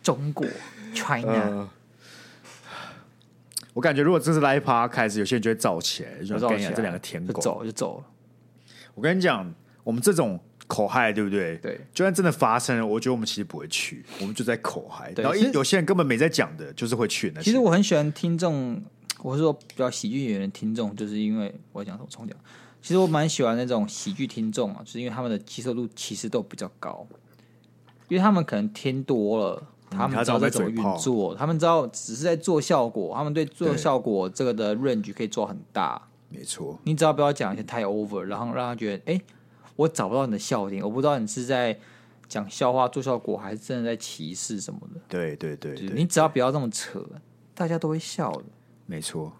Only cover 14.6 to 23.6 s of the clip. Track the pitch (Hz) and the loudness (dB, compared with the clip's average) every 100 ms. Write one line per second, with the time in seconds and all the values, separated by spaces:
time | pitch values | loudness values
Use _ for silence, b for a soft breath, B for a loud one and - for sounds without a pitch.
14.6 | - - - - - 90 113 190 247 151 | -2 -6 -10 -14 -8 -2 0 4 4 4
15.6 | 127 190 156 185 147 117 160 160 90 80 | 4 2 4 2 4 4 4 4 0 -4
16.6 | 139 - 117 117 113 - 98 110 170 254 | -12 -6 -2 0 0 0 -4 0 2 6
17.6 | 220 175 196 160 151 151 170 165 175 147 | 6 6 6 4 2 -2 -2 0 0 0
18.6 | 127 113 104 _ - - 123 139 156 147 | -2 -6 -8 _ -14 -10 -4 2 2 2
19.6 | - - 127 - 104 131 131 101 98 - | -8 -2 -2 -2 -4 -2 0 -2 -2 -4
20.6 | 110 113 107 101 104 107 107 110 101 - | -4 -2 -2 -4 -6 -2 0 0 -4 -8
21.6 | - 101 101 101 - - 110 - B B | -14 -12 -10 -12 -14 -14 -14 -14 B B
22.6 | B B - 180 185 156 156 - 120 117 | B B 0 4 4 4 2 2 2 2